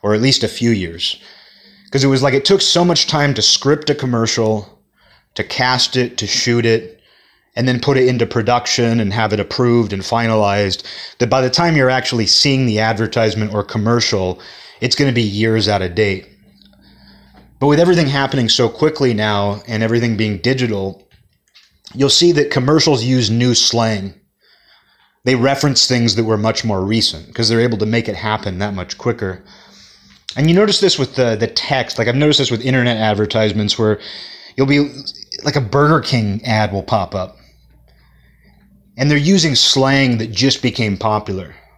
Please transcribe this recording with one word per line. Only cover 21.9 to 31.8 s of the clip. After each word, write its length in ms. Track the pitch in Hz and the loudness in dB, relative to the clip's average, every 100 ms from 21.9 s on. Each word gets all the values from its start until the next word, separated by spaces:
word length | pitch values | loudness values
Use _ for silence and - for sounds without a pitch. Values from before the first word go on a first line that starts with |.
you'll 160 | 131 139 | 0 2
see 220 | - 175 | 4 4
that 160 | 151 143 | 4 2
commercials 540 | 139 127 156 156 135 | 0 2 2 4 2
use 260 | 117 127 107 | 2 0 2
new 240 | 113 123 | 2 2
slang. 640 | 117 - 117 113 104 98 - _ _ _ _ _ _ _ _ _ _ 123 | 2 0 0 0 -2 -8 -14 _ _ _ _ _ _ _ _ _ _ -2
They 100 | 127 | 2
reference 520 | 131 139 147 131 - | 2 2 0 0 0
things 280 | 123 117 104 | 2 2 0
that 100 | 110 | 0
were 100 | 107 | 0
much 300 | 110 110 113 | 0 -2 -2
more 180 | 98 | -2
recent 500 | 98 113 - - - | 0 0 -2 -6 -12
'cause 140 | - 110 | -4 0
they're 140 | 113 | 2
able 160 | 120 110 | 0 0
to 80 | 107 | 0
make 240 | 117 113 | -2 -2
it 60 | 95 | -6
happen 440 | 107 107 101 90 | -4 -4 -4 -6
that 140 | 95 | -6
much 240 | 98 90 - | -6 -10 -6
quicker. 480 | 120 117 98 92 - - - - - _ _ - - - | -4 -4 -6 -8 -16 -20 -20 -20 -20 _ _ -18 -10 0
And 140 | 156 | 4
you 60 | 180 | 4
notice 260 | 208 196 | 4 2
this 180 | 196 - | 0 0
with 160 | 127 - | -2 0
the, 220 | 123 107 | 0 0
the 100 | 113 | -2
text. 500 | - - 135 | -4 -4 -4